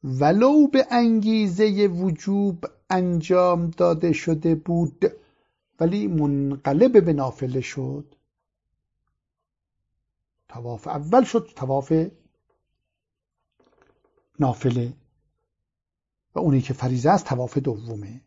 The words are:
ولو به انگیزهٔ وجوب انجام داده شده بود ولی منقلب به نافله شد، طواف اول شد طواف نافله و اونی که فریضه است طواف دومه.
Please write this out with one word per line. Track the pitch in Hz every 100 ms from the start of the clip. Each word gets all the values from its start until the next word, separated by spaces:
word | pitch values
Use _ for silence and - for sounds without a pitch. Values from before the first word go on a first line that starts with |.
ولو | 143 131 143 190 254 302 285
به | 277 262
انگیزهٔ | 240 233 226 208 220 208 175 214 202 202
وجوب | 175 190 160 - 202 202 170 - _ _
انجام | 185 180 170 156 180 180 175 170
داده | 165 175 165 170
شده | 151 - 156 165 160
بود | 170 170 160 - - - _ _ _ _ _ _
ولی | 165 202 208
منقلب | 165 147 139 139 139 - 143 254 233 170
به |
نافله | 147 131 - 127 127
شد، | 120 - 131 143 143 _ _ _ _ _ _ _ _ _ _ _ _ _ _ _ _ _ _ _ _ _ _ _ _
طواف | 131 120 120 -
اول | 147 147 233
شد | 233 226 - -
طواف | 131 135 135 160 170 _ _ _ _ _ _ _ _ _ _ _ _ _ _ _ _ _ _ _ _ _ _ _
نافله | 139 - 127 120 120 127 _ _ _ _ _ _ _ _ _ _ _ _ _ -
و |
اونی | 175 135
که | -
فریضه | 127 127 127 135
است | 190 -
طواف | 123 123 -
دومه. | 135 110 117 110 101 120